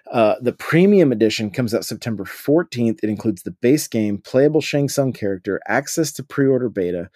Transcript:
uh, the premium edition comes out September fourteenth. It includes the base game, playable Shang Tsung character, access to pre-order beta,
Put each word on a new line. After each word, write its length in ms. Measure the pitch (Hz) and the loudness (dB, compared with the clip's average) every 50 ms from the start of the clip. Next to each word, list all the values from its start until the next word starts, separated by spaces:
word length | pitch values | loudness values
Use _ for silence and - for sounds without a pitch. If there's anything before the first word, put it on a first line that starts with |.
| _ - | _ -6
uh, 240 | - 117 113 107 - - | 0 2 2 2 2 0
the 120 | 127 120 - | -2 -4 -4
premium 600 | - - - - 160 185 202 208 196 170 139 123 | -4 -4 0 2 4 6 6 6 6 6 4 4
edition 400 | 107 110 110 - - 113 104 92 | 2 2 2 2 0 -4 -6 -4
comes 200 | - 127 110 110 | -4 -2 -2 -2
out 120 | 110 - | -4 -4
September 400 | - 120 104 - 120 110 98 98 | -6 -10 -8 -8 -8 -8 -6 -8
fourteenth. 760 | - - - - - 143 170 175 - - 120 120 113 107 - | -12 -14 -6 -2 0 2 2 0 -2 -4 -2 0 0 0 -2
It 100 | - 107 | -2 -4
includes 340 | 107 98 - 110 101 - - | -4 -2 -2 -4 -4 -4 -8
the 80 | 98 87 | -14 -8
base 340 | - - 120 139 156 - | -2 2 2 2 2 0
game, 320 | - - 117 107 104 101 101 | -2 -4 -2 -2 -2 -4 -6
playable 420 | - - - 131 139 151 156 156 | -6 -2 2 2 2 4 2 0
Shang 280 | 139 - - 143 143 135 | -2 -2 -2 -2 -2 -2
Tsung 240 | - - 139 131 117 | 0 -2 -2 -2 -2
character, 480 | - - 98 98 92 - 104 95 - - - | -4 -4 -4 -4 -4 -4 -4 -6 -4 -4 -2
access 420 | 104 127 139 - - - 160 143 - | -2 -2 -2 -2 -4 -4 -4 -4 -6
to 100 | - 131 | -10 -14
pre-order 440 | - - - 139 135 135 127 127 117 | -8 -4 0 2 2 2 0 0 -2
beta, 400 | 101 101 92 87 87 87 87 87 _ | -2 -2 -2 -2 -4 -4 -8 -10 _